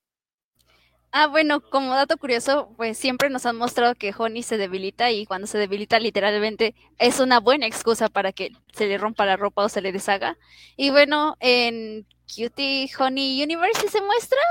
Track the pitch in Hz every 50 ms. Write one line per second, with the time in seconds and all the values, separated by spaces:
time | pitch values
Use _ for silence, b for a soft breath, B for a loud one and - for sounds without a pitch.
0 | _ _ _ _ _ _ _ _ _ _ _ _ _ _ _ _ _ _ _ _
1 | _ _ - 285 302 294 277 311 311 294 294 294 - - - 269 269 254 254 269
2 | 285 - 320 - - 254 240 233 - 277 269 294 - - - - 226 226 214 -
3 | - 262 254 247 277 285 269 247 - 240 233 226 240 240 - 247 240 240 247 -
4 | - 202 - - 226 220 220 233 233 - 233 214 196 180 185 190 190 196 - -
5 | 233 247 226 202 214 - 190 185 202 208 - 208 208 190 196 208 214 - 233 220
6 | 233 214 - 202 190 214 208 208 208 220 208 - 226 214 - _ _ _ _ -
7 | 233 247 247 269 262 254 247 240 196 240 269 302 240 220 - - - 226 226 -
8 | 220 208 - 202 190 190 - - 190 - - _ _ _ - - 214 202 196 190
9 | 202 220 226 - 208 196 190 190 202 202 - 202 202 214 - 202 185 196 180 196
10 | - 214 196 196 - - 339 _ b b b b b b b b 277 277 269 285
11 | 285 277 302 294 302 311 - - - 254 247 247 240 233 233 226 220 220 220 220
12 | 202 _ _ _ _ - - 208 226 233 - - 277 269 277 269 269 262 - -
13 | 269 254 262 269 269 269 262 269 294 302 330 330 349 403 440 - 427 403 - 415
14 | 392 403 415 480 - - 523 539 622 698